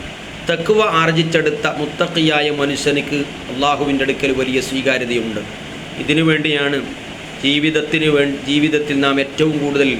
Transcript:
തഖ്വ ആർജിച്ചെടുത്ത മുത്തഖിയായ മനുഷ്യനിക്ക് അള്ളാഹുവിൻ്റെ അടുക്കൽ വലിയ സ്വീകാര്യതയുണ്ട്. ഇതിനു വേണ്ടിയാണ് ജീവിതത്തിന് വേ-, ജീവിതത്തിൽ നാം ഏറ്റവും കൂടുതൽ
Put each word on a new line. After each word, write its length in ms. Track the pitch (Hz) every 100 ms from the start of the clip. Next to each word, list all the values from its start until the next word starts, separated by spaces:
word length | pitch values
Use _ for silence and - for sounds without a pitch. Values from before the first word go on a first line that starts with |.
| - - - - -
തഖ്വ 300 | 165 170 214 214 165
ആർജിച്ചെടുത്ത 680 | 165 160 160 165 151 151 151
മുത്തഖിയായ 840 | 151 147 - 175 170 156 151 151
മനുഷ്യനിക്ക് 680 | 147 139 139 147 143 139 143 139 - -
അള്ളാഹുവിൻ്റെ 520 | 123 143 135 143 135
അടുക്കൽ 280 | 135 - 139
വലിയ 300 | 127 131 127
സ്വീകാര്യതയുണ്ട്. 800 | 123 135 131 127 120 120 113 104 104 - - - - -
ഇതിനു 180 | 131 156
വേണ്ടിയാണ് 580 | 160 156 151 147 143 139 123 - - - - -
ജീവിതത്തിന് 640 | 135 147 156 156 156 156 156
വേ-, 320 | 143 143 135 127
ജീവിതത്തിൽ 520 | 147 151 151 147 139
നാം 200 | 139 139
ഏറ്റവും 380 | 139 - 156 151
കൂടുതൽ 320 | 143 139 139 117